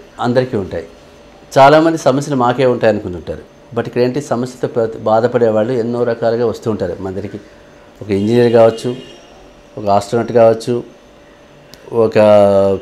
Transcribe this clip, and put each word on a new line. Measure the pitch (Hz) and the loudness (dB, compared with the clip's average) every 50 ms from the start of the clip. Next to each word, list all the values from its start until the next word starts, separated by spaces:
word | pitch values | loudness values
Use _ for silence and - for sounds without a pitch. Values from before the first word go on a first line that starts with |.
| - - - - | -20 -20 -12 -6
అందరికీ | 113 123 123 131 127 127 120 | -4 -2 0 0 -2 -2 -4
ఉంటాయి. | 104 95 85 92 85 82 - - - - - - - - - - - - - - 143 | -6 -6 -6 -8 -12 -12 -12 -20 -20 -20 -20 -20 -20 -20 -20 -20 -20 -20 -2 2 4
చాలామంది | 165 196 151 156 160 165 160 156 | 6 6 6 6 4 2 0 0
సమస్యలు | - 143 131 143 143 151 143 | 0 0 0 0 -2 -2 -2
మాకే | 127 123 120 123 143 131 | 0 0 0 0 0 0
ఉంటాయి | 127 123 113 117 110 104 | 0 0 2 0 0 0
అనుకుంటుంటారు. | 104 101 95 90 82 80 - 80 76 - - - - - - 113 | 0 -4 -8 -10 -10 -10 -12 -12 -12 -14 -20 -20 -20 -20 -10 -8
But | - - | -6 -6
ఇక్కడ | - - 123 123 | -4 -2 -2 -2
ఏంటి, | 127 127 147 | -2 -2 -4
సమస్యలతో | - - 127 117 127 127 - - - 131 | -6 -4 -4 -4 -4 -8 -8 -8 -8 -6
ప్ర-, | - 123 113 110 - - | -2 -4 -4 -4 -4 -6
బాధపడే | 110 110 107 110 117 120 120 120 117 113 | -2 0 0 2 0 0 0 0 0 2
వాళ్ళు | 107 110 107 120 131 | 2 0 0 0 -2
ఎన్నో | 120 110 117 120 120 120 | -4 -4 -4 -2 -2 -2
రకాలుగా | 117 117 117 - 113 117 117 120 | -2 -2 -2 -2 -2 -2 0 -2
వస్తూ | 113 107 - - 117 | -2 -4 -4 -6 -6
ఉంటారు. | 107 98 101 87 85 - | -4 -4 -6 -6 -8 -8
మన | 92 95 | -10 -10
దగ్గరికి | 92 98 95 98 - 101 - - - - - - - - - - - - - | -10 -10 -10 -12 -14 -16 -18 -18 -20 -20 -20 -20 -20 -20 -20 -20 -20 -20 -8
ఒక | 104 | -4
ఇంజనీర్ | 101 98 101 107 120 120 120 120 113 | -4 -2 0 0 2 2 2 4 4
కావచ్చు, | 117 113 117 110 - - 123 123 - - - - - - - - - - - - - _ _ - - | 6 4 4 4 0 -6 -8 -8 -8 -12 -20 -20 -20 -20 -20 -20 -20 -20 -20 -20 -20 _ _ -16 -8
ఒక | 107 101 | -4 0
ఆస్ట్రోనట్ | 98 101 101 - - 117 110 - 113 | 0 0 0 -2 -4 -4 -4 0 2
కావచ్చు, | 120 113 113 113 113 - 127 120 120 - - - - _ - _ - _ - - _ - _ - - - - - - - - - | 4 4 4 4 2 -2 -6 -6 -6 -6 -10 -18 -20 _ -20 _ -20 _ -20 -20 _ -20 _ -20 -20 -20 -20 -20 -20 -18 -6 -2
ఒక | 117 110 107 - 110 107 107 104 104 101 101 101 98 98 98 98 95 | 0 0 2 2 4 4 6 6 6 6 4 4 2 2 2 0 -2